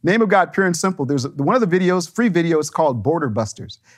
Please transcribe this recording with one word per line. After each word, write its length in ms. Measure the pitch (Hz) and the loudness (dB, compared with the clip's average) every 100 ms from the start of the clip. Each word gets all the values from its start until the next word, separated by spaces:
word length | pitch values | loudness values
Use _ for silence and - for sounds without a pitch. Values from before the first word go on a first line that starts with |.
Name 180 | 165 220 | 2 2
of 80 | 214 | 4
God, 240 | 196 170 | 4 2
Pure 140 | - 190 | 0 0
and 100 | 165 | 0
Simple, 300 | 190 180 135 | -2 -2 -2
there's 180 | 143 | -2
a, 60 | 131 | -4
one 240 | - 143 247 | -4 0 2
of 60 | 214 | 2
the 120 | 185 | 2
videos, 320 | 180 180 165 | 2 0 -4
free 160 | - 240 | -2 0
videos 420 | 175 165 156 151 | 2 0 0 -2
called 320 | - 156 123 | 0 0 0
Border 280 | 104 165 143 | -2 -2 -2
Busters. 480 | 110 110 - - - _ | -2 -4 -8 -18 -20 _